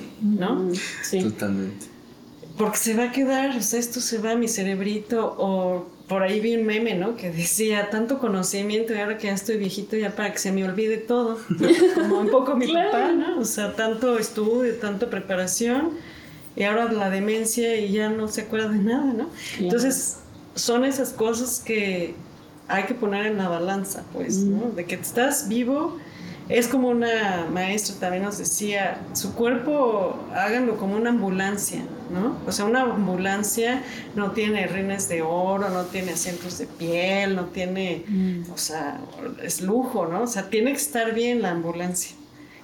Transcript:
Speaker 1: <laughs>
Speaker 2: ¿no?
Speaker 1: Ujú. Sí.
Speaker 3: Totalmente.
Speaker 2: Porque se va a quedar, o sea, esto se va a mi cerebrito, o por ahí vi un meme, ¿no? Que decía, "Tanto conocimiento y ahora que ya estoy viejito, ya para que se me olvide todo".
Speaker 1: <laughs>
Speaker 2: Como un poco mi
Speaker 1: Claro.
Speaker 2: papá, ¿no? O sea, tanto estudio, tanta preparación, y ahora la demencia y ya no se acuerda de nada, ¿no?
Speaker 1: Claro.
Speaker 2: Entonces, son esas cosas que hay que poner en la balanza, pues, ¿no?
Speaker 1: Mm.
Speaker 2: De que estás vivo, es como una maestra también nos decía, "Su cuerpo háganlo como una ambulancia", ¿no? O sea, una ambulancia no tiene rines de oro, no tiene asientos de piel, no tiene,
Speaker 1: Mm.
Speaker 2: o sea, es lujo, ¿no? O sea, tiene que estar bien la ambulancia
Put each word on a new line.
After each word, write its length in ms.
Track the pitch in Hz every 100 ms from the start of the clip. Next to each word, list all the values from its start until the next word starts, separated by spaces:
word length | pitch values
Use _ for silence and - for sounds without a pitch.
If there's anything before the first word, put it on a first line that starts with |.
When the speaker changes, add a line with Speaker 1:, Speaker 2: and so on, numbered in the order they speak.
| -
Speaker 1:
<laughs> 140 | -
Speaker 2:
¿no? 400 | 208 208 185 240
Speaker 1:
Ujú. 120 | 185 180 - -
Sí. 180 | - 190
Speaker 3:
Totalmente. 640 | 143 104 104 98 95 101 - - - - - - - -
Speaker 2:
Porque 220 | 214 208
se 160 | 226 220
va 80 |
a 80 | 240
quedar, 440 | 247 262 262 269 247
o 60 |
sea, 160 | 190 233
esto 220 | 233 254
se 180 | 240 226
va 140 | 214
a 40 | 233
mi 120 | 220
cerebrito, 880 | 208 190 190 196 208 208 233 220 -
o 480 | 196 190 185 180 175 - -
por 140 | 190
ahí 160 | 190 214
vi 160 | 226 233
un 80 | 220
meme, 280 | 214 226
¿no? 200 | 185 196 233
Que 140 | 185
decía, 580 | 165 165 - 220 208 202
"Tanto 280 | 220 233 277
conocimiento 720 | 240 190 175 202 202 214 226
y 40 | 214
ahora 180 | 208 214
que 120 | 208
ya 60 |
estoy 240 | 196 - 214
viejito, 380 | 196 202 196 220
ya 200 | 202 202
para 160 | 208
que 60 | 202
se 120 | 196
me 140 | 190
olvide 320 | 190 185 220 220
todo". 420 | 220 240 233 226 -
Speaker 1:
<laughs> 460 | 175 - 330 359
Speaker 2:
Como 240 | - 208 -
un 120 | 214
poco 260 | 262 269 269
mi 100 | 247
Speaker 1:
Claro. 240 | 330 392
Speaker 2:
papá, 220 | - 381
¿no? 260 | 330 330 339
O 60 |
sea, 320 | 214 - 208 -
tanto 420 | 220 220 254 240
estudio, 560 | - - 214 240 254 -
tanta 320 | 208 196 240
preparación, 840 | 196 190 185 185 - 233 254 330 311 - - - - - -
y 80 |
ahora 260 | 202 214 233
la 180 | 214 196
demencia 680 | 190 202 220 220 - 233 226
y 160 | 208
ya 160 | 208 214
no 180 | 220 214
se 140 | 214
acuerda 260 | - 220 220
de 80 | 214
nada, 260 | 202 254 285
¿no? 160 | 220 320
Speaker 1:
Claro. 20 | - - -
Speaker 2:
Entonces, 560 | 180 233 262 254 - - - - - -
son 280 | - 240
esas 260 | 269 269 247
cosas 500 | - 220 233 254 -
que 500 | - 220 202 180 165 170 - - - - -
hay 180 | 190
que 100 | 196
poner 320 | 247 208 196 214
en 120 | 208
la 100 | 185
balanza, 540 | 170 180 196 190 - -
pues, 260 | 180 175 190
¿no? 280 | 202 202 233
Speaker 1:
Mm. 80 |
Speaker 2:
De 100 | 180
que 120 | 175 180
estás 520 | - - 269 285 196
vivo, 480 | 226 240 277 330 330 - - - - -
es 180 | 220 233
como 220 | 269 254
una 580 | 240 233 226 202 180 165
maestra 420 | 175 185 208 202 -
también 220 | 180 185
nos 140 | 196 202
decía, 600 | 180 - 208 202 190 - -
"Su 220 | - 190
cuerpo 840 | - 233 247 269 294 247 214 180 - -
háganlo 420 | 180 202 240 247 -
como 180 | 196 208
una 140 | 233
ambulancia", 720 | 240 196 185 196 202 - 170 - - -
¿no? 260 | 180 226 - -
O 60 |
sea, 120 | 190
una 180 | 208 247
ambulancia 1000 | 254 202 190 180 190 196 202 - 233 262 - - - 208
no 160 | 202
tiene 340 | - 214 208 180
rines 420 | 185 190 196 -
de 100 | 170
oro, 460 | 160 170 185 196 202
no 160 | 180
tiene 280 | 175 196 180
asientos 440 | 160 180 175 180 175
de 80 | -
piel, 720 | - 170 170 185 196 196 190
no 100 | 175
tiene, 560 | 190 180 185 190 160 208
Speaker 1:
Mm. 420 | 196 185 175 175
Speaker 2:
o 60 | 175
sea, 400 | - 156 143 - - - - -
es 180 | - 180
lujo, 460 | 185 233 240 226 165
¿no? 160 | 180
O 40 | 240
sea, 220 | 202 190
tiene 240 | 220 240
que 60 | 285
estar 360 | - 240 226
bien 280 | 220 240 240
la 80 | 190
ambulancia 640 | 170 170 170 180 180 - - - - - -